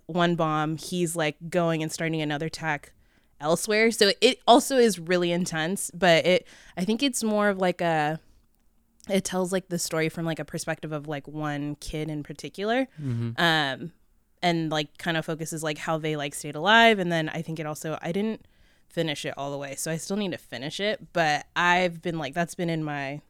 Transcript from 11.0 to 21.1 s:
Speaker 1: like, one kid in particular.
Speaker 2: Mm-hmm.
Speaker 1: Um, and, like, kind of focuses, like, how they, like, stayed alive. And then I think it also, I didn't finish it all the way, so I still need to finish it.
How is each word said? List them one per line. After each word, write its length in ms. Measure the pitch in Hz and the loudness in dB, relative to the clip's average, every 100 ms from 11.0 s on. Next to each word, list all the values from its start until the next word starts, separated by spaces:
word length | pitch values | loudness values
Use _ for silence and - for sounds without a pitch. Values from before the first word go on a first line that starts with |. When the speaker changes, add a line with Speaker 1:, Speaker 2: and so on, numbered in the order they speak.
| 147 | -6
Speaker 1:
like, 180 | 143 139 | -10 -8
one 500 | 151 151 147 147 147 | -6 -4 -4 -6 -8
kid 340 | - 156 156 | -8 -6 -6
in 120 | 151 | -6
particular. 640 | 143 147 139 - 208 247 262 - | -10 -12 -12 -6 -2 0 -2 -4
Speaker 2:
Mm-hmm. 300 | 139 117 117 120 | -4 -2 -2 0
Speaker 1:
Um, 540 | 170 160 143 127 160 - _ _ _ - | 2 2 0 -4 -10 -16 _ _ _ -2
and, 280 | 180 165 160 | 0 2 0
like, 260 | 156 156 - | -2 -4 -6
kind 180 | 180 160 | -4 -4
of 80 | 160 | -2
focuses, 360 | 160 160 160 | -6 -6 -6
like, 160 | 156 151 | -4 -4
how 200 | - 160 | -2 -2
they, 180 | 156 151 | -2 -4
like, 180 | 143 | -4
stayed 200 | - 151 147 | -8 -10 -4
alive. 420 | 185 226 226 208 | 4 8 8 6
And 120 | 175 | 2
then 160 | 170 156 | 0 -2
I 140 | 160 | -4
think 160 | 165 160 | -6 -8
it 60 | 156 | -8
also, 320 | 151 160 151 | -8 -8 -6
I 100 | 165 | -4
didn't 340 | 185 220 214 - _ _ _ _ | -2 -2 -4 -10 _ _ _ _
finish 360 | 175 165 143 | -4 -2 -2
it 100 | 147 120 | -6 -6
all 140 | 143 | -8
the 60 | 143 | -8
way, 160 | 139 135 | -8 -8
so 140 | 160 | -6
I 60 | 160 | -4
still 200 | - 196 | -4 -4
need 160 | 196 | -2
to 60 | 123 | -6
finish 420 | - 117 143 - | -10 -10 -8 -4
it. 320 | 208 - 165 | -4 -4 -4